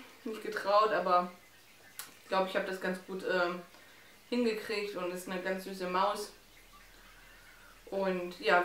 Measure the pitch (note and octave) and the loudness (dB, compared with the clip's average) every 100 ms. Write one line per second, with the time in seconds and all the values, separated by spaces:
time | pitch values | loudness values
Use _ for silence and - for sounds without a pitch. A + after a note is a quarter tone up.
0 | - - A#3 G#3+ - - G3 G3+ G#3+ D#3 | -12 -12 -10 -8 -6 -4 2 4 6 4
1 | F3+ F3+ F#3 - - - - - - - | 4 4 2 -6 -20 -20 -20 -20 -20 -16
2 | - - - F#3+ F#3+ G3 F#3 F#3 F#3 F#3 | -16 -16 -2 0 0 0 -2 -4 -4 -6
3 | - F#3+ - F3+ F3 F3+ - - - - | -6 -6 0 2 2 -2 -10 -20 -20 -20
4 | - - - B3 A#3 G#3+ - G#3 G3+ F3 | -20 -18 -2 2 2 0 -2 -4 -4 -4
5 | F3+ F3+ F#3+ F3+ F#3 F#3+ F#3+ F#3 F3+ F3+ | -4 -6 -6 -4 -2 -4 -6 -6 -2 2
6 | G3+ G#3 G3+ - - - - - - - | 2 0 -6 -14 -20 -20 -20 -20 -20 -20
7 | - - - - - - - - - G3 | -20 -20 -20 -20 -20 -20 -20 -20 -6 -2
8 | F#3+ F#3 F3 - G#3+ F3 | 0 0 -2 -4 4 4